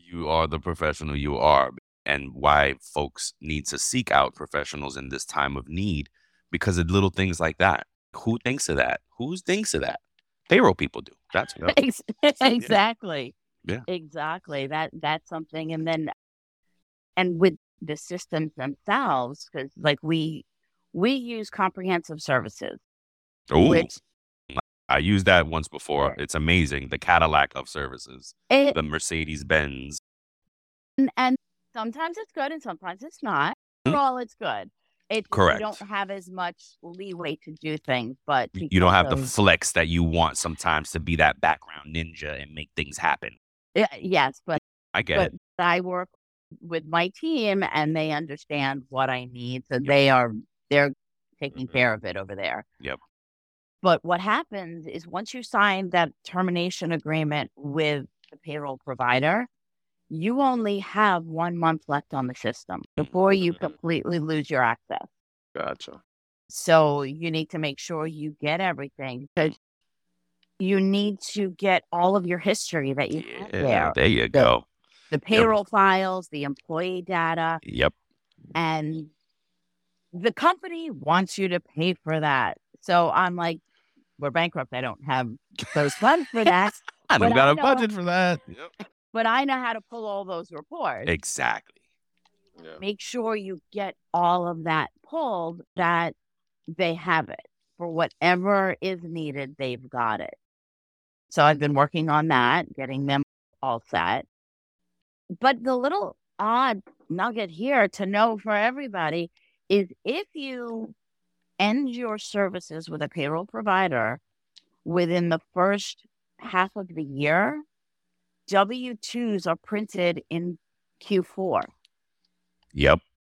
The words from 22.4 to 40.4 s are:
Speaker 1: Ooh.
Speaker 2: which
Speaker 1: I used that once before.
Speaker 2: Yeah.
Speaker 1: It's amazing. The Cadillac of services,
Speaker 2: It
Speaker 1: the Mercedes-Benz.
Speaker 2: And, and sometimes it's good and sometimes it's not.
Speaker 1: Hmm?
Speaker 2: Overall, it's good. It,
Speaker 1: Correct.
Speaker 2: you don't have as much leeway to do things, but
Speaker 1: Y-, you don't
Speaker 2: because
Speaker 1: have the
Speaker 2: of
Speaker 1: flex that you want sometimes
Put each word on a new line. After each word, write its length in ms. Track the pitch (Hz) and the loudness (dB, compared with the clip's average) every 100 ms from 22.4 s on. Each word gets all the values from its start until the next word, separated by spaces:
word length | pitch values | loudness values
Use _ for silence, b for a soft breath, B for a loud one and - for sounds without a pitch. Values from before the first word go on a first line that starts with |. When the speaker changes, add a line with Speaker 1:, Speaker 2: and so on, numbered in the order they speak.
| - - - - _ _ _ _ _ _ - | 0 -10 -12 -12 _ _ _ _ _ _ 2
Speaker 1:
Ooh. 160 | 78 123 | 6 8
Speaker 2:
which 300 | 156 170 - _ _ _ _ - 65 - _ - | 6 2 -8 _ _ _ _ -8 -8 -8 _ 0
Speaker 1:
I 100 | 67 | 2
used 280 | 85 101 95 | 4 4 6
that 220 | 90 78 | 6 6
once 180 | 80 78 | -2 -4
before. 480 | 73 - 73 71 - | -10 -4 0 0 -2
Speaker 2:
Yeah. 60 | |
Speaker 1:
It's 140 | 73 78 | -6 -2
amazing. 520 | 76 90 73 69 67 | 4 4 4 -2 -6
The 80 | 71 | -4
Cadillac 540 | - 85 80 76 71 67 | 4 4 6 4 2 -2
of 120 | 67 | -10
services, 680 | 78 67 64 64 64 - _ _ | -10 -10 -10 -18 -20 -20 _ _
Speaker 2:
It 260 | 269 285 82 | 4 4 2
Speaker 1:
the 80 | |
Mercedes-Benz. 1120 | 76 78 - 82 78 76 69 80 73 65 69 73 - _ _ _ _ _ _ _ _ - | -2 -4 -4 -4 -4 -8 0 2 2 -6 -12 -16 -18 _ _ _ _ _ _ _ _ 0
Speaker 2:
And, 140 | 269 - | 0 2
and 200 | 254 262 - _ _ | 0 0 -4 _ _
sometimes 440 | 233 226 254 330 349 | -10 -8 -6 -6 -6
it's 120 | 440 | -12
good 200 | 330 277 | -6 -6
and 100 | 320 | -6
sometimes 400 | 240 170 185 185 | -10 -10 -12 -12
it's 180 | 294 - | -16 -10
not. 340 | 240 151 156 - _ _ | -2 0 0 -2 _ _
Speaker 1:
Hmm? 60 | - | 0
Speaker 2:
Overall, 280 | 285 269 254 | 2 2 0
it's 160 | 233 | -8
good. 360 | _ 185 104 92 _ _ _ _ | _ -6 -6 -8 _ _ _ _
It, 180 | 220 196 | -6 -2
Speaker 1:
Correct. 300 | - 90 - | 4 4 4
Speaker 2:
you 60 | - | -2
don't 220 | - 202 | -8 -6
have 220 | 208 196 | -6 -4
as 180 | 196 180 | -8 -12
much 260 | 185 175 180 - _ | -8 -8 -8 -20 _
leeway 540 | 170 180 196 175 175 - | -18 -14 -12 -8 -8 -8
to 80 | - 160 | -12 -12
do 160 | 156 151 | -8 -8
things, 380 | - 127 117 131 - | -4 -4 -4 -10 -2
but 240 | 135 120 | -2 -2
Speaker 1:
Y-, 140 | 92 156 | -6 0
you 100 | 92 | 4
don't 100 | 90 | 6
Speaker 2:
because 40 | 98 85 | 6 4
Speaker 1:
have 60 | 85 | 0
the 60 | |
Speaker 2:
of 80 | 127 | -2
Speaker 1:
flex 420 | - 98 82 - | 4 6 6 2
that 160 | 90 82 | 0 2
you 140 | 85 | 2
want 360 | 82 82 78 | 2 4 2
sometimes 520 | 69 | 0